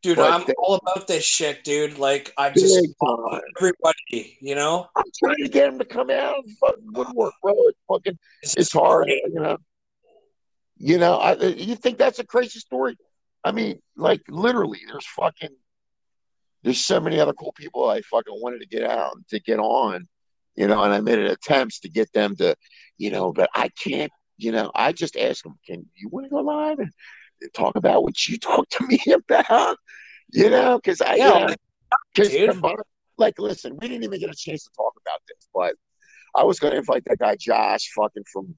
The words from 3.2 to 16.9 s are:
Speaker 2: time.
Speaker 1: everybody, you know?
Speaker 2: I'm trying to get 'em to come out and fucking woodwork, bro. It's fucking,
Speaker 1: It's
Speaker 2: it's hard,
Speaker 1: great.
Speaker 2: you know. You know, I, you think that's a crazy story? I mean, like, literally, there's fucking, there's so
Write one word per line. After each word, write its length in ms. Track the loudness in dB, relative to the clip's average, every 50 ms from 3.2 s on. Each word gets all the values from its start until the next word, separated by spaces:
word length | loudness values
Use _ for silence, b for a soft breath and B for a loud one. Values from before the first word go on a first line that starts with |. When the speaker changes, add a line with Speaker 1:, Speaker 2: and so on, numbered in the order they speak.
| -4 -8 -8
Speaker 2:
time. 80 | -8 -10 -12 -6 0
Speaker 1:
everybody, 760 | 0 0 0 _ 0 0 0 0 -6 -10 -8 -8 -10 -10 _ _
you 140 | -8 -6 -4
know? 320 | -2 0 0 0 -2 -4 -4 _
Speaker 2:
I'm 80 | -4 -4 -4 -4 -2 0
trying 120 | 0 0 0 -4
to 40 | 0
get 180 | 4 4 4 4
'em 100 | 2 -4
to 80 | -8
come 240 | -6 -4 -6 -2 -2
out 280 | -2 -2 -2 -2 -4 -6 -8
and 140 | -12 -4 _
fucking 300 | 0 0 0 0 -6 -12 -6
woodwork, 400 | -6 -6 -6 -2 -2 -2 -2 -2 _ 0
bro. 100 | 0 0 2 0 -2
It's 100 | -2 _ _ -4
fucking, 300 | -4 -4 _ -6 -8 -8 b b b b
Speaker 1:
It's 140 | b -6 -2
Speaker 2:
it's 180 | 0 0 0 2
hard, 320 | 2 4 6 4 4 2
Speaker 1:
great. 160 | 2 -2 -2 -2 -6
Speaker 2:
you 120 | -6 -4
know. 180 | -4 -4 -4 -6 _ _ _ _ _ _ _ _ _ _ _ _ _ _ _ _ _ _ _ _ _ _ _ _ 0
You 140 | 2 2 4
know, 200 | 4 4 2 4
I, 160 | 4 2 2
you 400 | 2 2 -2 -2 -2 -6 -8 -8
think 240 | -2 -4 -4 0 2
that's 180 | 2 2 2 -2
a 80 | -12
crazy 320 | _ -2 -2 -2 -2 -8 -20
story? 400 | -16 _ -6 -4 -4 -4 -4 _ _ _ _ _ _ _ _ _ -6
I 80 | -4
mean, 280 | -4 -2 -4 -4 -6 -10 _ _ _
like, 260 | -2 0 0 0 0 _ -12
literally, 520 | -8 -2 0 0 0 0 -2 -4 -6 -10 -16 -16
there's 180 | -16 -16 -16
fucking, 500 | -14 -6 -2 -2 -2 -2 _ -16 -16 -16 _ _ _ _ _ _ _ _ _ _ _ _ _ _ _ _ _ _ _ _ _ _
there's 200 | -2 -2 -2 0
so 160 | 0